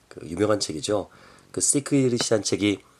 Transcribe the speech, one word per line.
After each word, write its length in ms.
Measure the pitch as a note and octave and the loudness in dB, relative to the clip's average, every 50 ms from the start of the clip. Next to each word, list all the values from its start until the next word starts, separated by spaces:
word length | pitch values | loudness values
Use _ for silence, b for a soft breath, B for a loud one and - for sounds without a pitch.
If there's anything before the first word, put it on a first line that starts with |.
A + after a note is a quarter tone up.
| _ - | _ -20
그 180 | - - - | -18 -16 -12
유명한 320 | D#2 E2+ F2 G#2 G#2 G#2+ G2 | -8 -2 0 2 2 2 0
책이죠. 520 | - - D#2 D2+ - - G#2 G2+ F2 - b b b b b b b b | 0 -4 -6 -6 -2 -2 -2 -2 -2 -6 b b b b b b b b
그 80 | - F#2 | -6 -2
시크릿이란 840 | - - - D3 C#3 - C#3+ C#3+ C3 B2+ A#2+ A#2 - - A#2 G#2+ | 0 2 0 0 0 2 2 2 2 2 2 0 0 0 0 0
책이 380 | G2 - - F2 G2 G#2 G2 - - - _ _ | 0 0 -2 0 2 0 0 -2 -6 -20 _ _